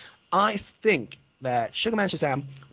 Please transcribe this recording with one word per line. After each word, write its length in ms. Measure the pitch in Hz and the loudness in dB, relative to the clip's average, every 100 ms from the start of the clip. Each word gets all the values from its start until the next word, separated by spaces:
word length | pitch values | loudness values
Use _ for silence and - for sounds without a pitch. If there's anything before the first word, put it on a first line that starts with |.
| - _ - | -20 _ -2
I 240 | 185 214 202 | 2 2 0
think 580 | - _ 220 160 101 - _ _ | -10 _ 2 2 -2 -16 _ _
that 340 | 131 120 110 | -2 0 -2
Sugar 220 | - - 214 | -2 -2 0
Man 140 | 196 | 0
Shazam 340 | 160 147 135 135 - - | 0 0 -2 -6 -16 -10